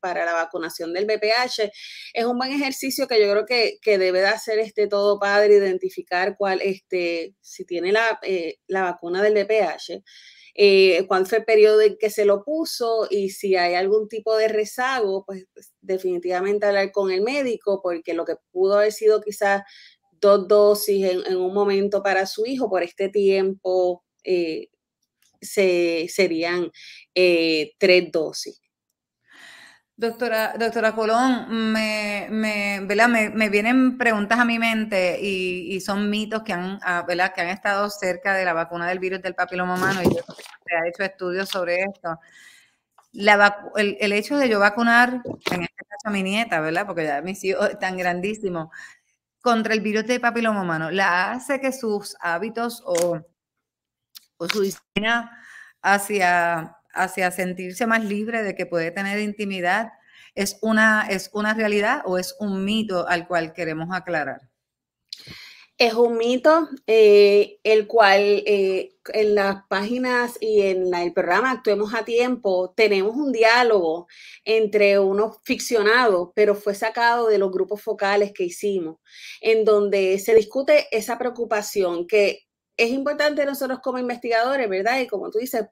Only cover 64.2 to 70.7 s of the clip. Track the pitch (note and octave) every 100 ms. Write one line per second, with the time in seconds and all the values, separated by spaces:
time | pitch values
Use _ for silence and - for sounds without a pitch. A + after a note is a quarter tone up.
64.2 | C3+ - _ _ _ _ _ _ _ -
65.2 | - - - - - - A#3 A3 A#3+ A3+
66.2 | A#3 B3+ D4+ D#4+ D#4+ C4+ - A3 G#3+ G3+
67.2 | G3+ G#3 G3+ - G#3 A3 G#3 F#3 G3+ G3
68.2 | G3+ G3+ G#3+ G3+ F#3+ F#3+ - _ - G#3+
69.2 | G#3+ G#3 G3 G3 - F#3+ G#3 B3 B3+ B3
70.2 | A#3+ - A3 G#3+ G3